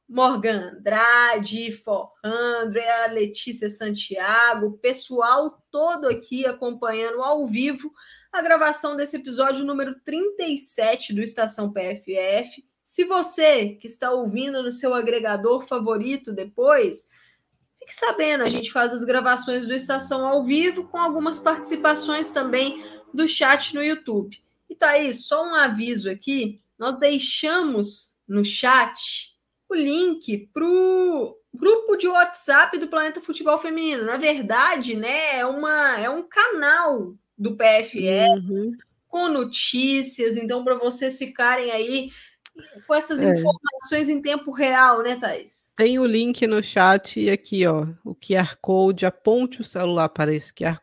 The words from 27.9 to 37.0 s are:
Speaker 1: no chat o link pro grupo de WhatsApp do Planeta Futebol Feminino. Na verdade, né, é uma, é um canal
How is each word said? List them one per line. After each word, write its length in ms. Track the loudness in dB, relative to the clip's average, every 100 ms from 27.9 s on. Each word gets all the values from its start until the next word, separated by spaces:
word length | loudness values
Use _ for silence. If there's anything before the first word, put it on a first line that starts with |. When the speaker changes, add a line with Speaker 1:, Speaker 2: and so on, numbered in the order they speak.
| -6 -12 _ -4
Speaker 1:
no 160 | -2
chat 920 | 0 0 4 4 4 -2 -12 -12 -14 _ _ _ _
o 80 |
link 720 | -2 0 2 0 -2 -4 -8 -6
pro 840 | -4 2 4 4 4 2 0 -4 -8 _
grupo 420 | 0 4 4 2 0
de 100 | 2
WhatsApp 720 | 4 2 0 4 6 6 2
do 100 | -2
Planeta 320 | -2 -2 -4
Futebol 340 | -10 -4 0 0
Feminino. 480 | 0 -4 -4 -2
Na 140 | -2 0
verdade, 760 | 0 0 0 2 2 2 -2
né, 440 | -4 -2 -2 -2 -2
é 80 | -2
uma, 520 | -2 0 2 2 2
é 120 | -2
um 120 | -4
canal 920 | -4 0 0 2 2 4 2 0